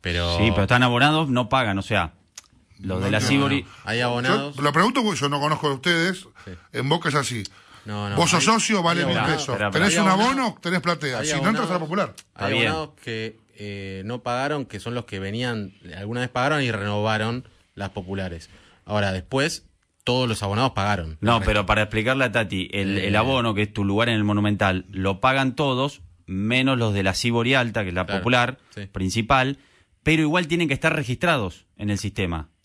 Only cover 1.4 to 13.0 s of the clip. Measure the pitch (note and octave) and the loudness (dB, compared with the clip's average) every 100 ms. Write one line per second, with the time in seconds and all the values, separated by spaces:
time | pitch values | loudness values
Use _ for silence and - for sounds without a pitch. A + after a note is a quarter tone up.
1.4 | A#2+ C3+ A#2 G2 F#2+ G#2 E2+ - _ - | 2 0 0 -2 0 0 0 -6 _ -20
2.4 | _ _ _ _ G2 F#2 F#2+ G#2+ G#2 C#3 | _ _ _ _ -6 -2 0 0 2 2
3.4 | C#3 C#3 - - - A2+ B2 A#2+ B2 G3+ | 2 -2 -4 -14 -6 -2 0 0 0 0
4.4 | C#3+ B2+ C#3+ C#3+ G3+ C4+ A3 D3 C#3+ C#3+ | -2 -2 0 4 2 2 0 0 0 0
5.4 | D3 D3+ D3+ C3+ F3 E3+ E3+ F#3 - - | 0 0 -2 -2 0 2 0 -2 -12 -20
6.4 | - F2+ - - C3 E3 E3 D3 A#2+ A#2+ | -18 -18 -12 -6 -2 0 0 -2 -2 -6
7.4 | F#2+ - - - - G#2 G#2 G2+ E3+ F3 | -8 -14 -20 -20 -10 -6 -2 2 4 4
8.4 | - A3+ - G#3+ E3+ E3+ F3 - E3 D#3 | 4 2 2 2 2 2 0 0 0 0
9.4 | C#3+ B2 G#2 B2 F#3+ E3+ F#3+ F#3+ A3+ C4+ | -2 -2 0 2 2 4 4 4 4 2
10.4 | B3 - F3 F3+ E3+ E3 C#3+ B2 D3+ D3+ | -2 -4 -4 -2 0 -2 -2 -4 -2 0
11.4 | F3 A3 G3+ F3+ D#3 F#3+ D3+ - - - | 2 0 0 -2 -2 -2 -4 -6 -20 -6
12.4 | G2+ A2+ A2+ G2 D3+ - | -2 0 0 0 -6 -12